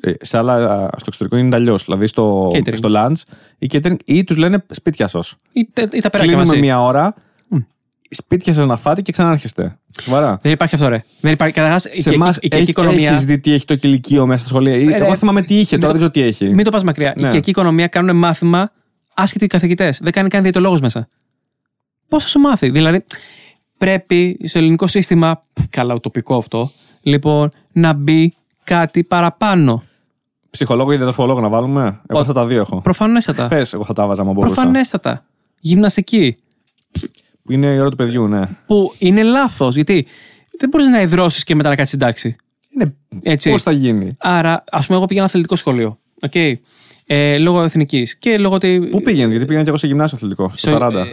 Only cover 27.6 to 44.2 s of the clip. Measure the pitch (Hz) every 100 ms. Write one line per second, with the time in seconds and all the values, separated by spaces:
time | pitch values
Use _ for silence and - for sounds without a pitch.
27.6 | _ - 165 151 143 160 165 - _ _
28.6 | - 175 165 - 170 175 175 170 214 185
29.6 | 143 117 - _ _ _ _ _ _ -
30.6 | 127 120 135 147 127 120 120 131 107 113
31.6 | 127 139 120 101 - 151 143 131 117 120
32.6 | 101 92 131 185 214 233 226 143 120 147
33.6 | 123 - 104 110 101 98 98 98 98 -
34.6 | 254 262 254 - - 127 - _ _ _
35.6 | 160 180 208 202 190 226 143 113 _ _
36.6 | _ _ _ - - - _ _ - 135
37.6 | 143 139 139 127 123 120 110 104 92 92
38.6 | - 208 190 - 175 202 220 254 269 -
39.6 | 131 127 151 190 120 - - _ _ -
40.6 | 262 302 277 240 180 175 175 - - 156
41.6 | 147 143 135 143 123 113 117 117 _ _
42.6 | - 285 196 - _ 101 - 156 160 143
43.6 | - 147 131 107 95 123